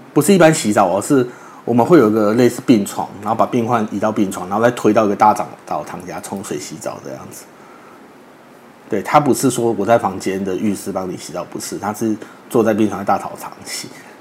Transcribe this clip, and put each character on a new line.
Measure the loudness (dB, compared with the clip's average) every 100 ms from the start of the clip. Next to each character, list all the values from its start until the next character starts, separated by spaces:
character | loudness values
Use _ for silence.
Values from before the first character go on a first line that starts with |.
| -4
不 | 0
是 | 4
一 | 6
般 | 6
洗 | 4 0
澡 | 2 2
哦， | 0
是 | 2 2 2 -6 -20 -12
我 | -2
们 | 0 6
会 | 6
有 | 6
一 |
个 | 4 2
类 | 4 2
似 | 2 4
病 | 4
床， | 2 -6 -10 -8
然 | -4
后 | -2
把 | 0
病 | 0 0
患 | -2 -2
移 | -2
到 | -2
病 | 0 -2
床， | -4 -6
然 | 2
后 |
再 | 2
推 | 2 2
到 | 2 2
一 |
个 | 4
大 | 4
澡-， | 4 -4 -12 -8
澡 | -8
堂 | -6 -12
给 | -12
他 | -12
冲 | -10 -10
水 | -8 -10
洗 | -10 -12
澡 | -10 -12 -14
这 |
样 | -14 -16
子。 | -18 -20 -20 -20 -20 -20 -20 -20 -20 -20 -20 -20 -20 -20 -20 -8
对， | -6
他 | 0 2
不 | 2
是 | 2 0
说 | 0 -2 0
我 | 2
在 | 2
房 | 2 -4
间 | -6 -4
的 | -4 -2
浴 | -2
室 | -4 -6
帮 | -6 -8
你 | -10
洗 | -10
澡， | -12
不 | -10 -12
是， | -10 -6
他 | -6
是 | -4 -4 -4 -8 -20 -2
坐 | 2
在 | 2
病 | 2 0
床 | -2
的 | -2
大 | -2
澡 | -4 -12
堂 | -16 -16
洗。 | -14 -12 -14 -18 -20 0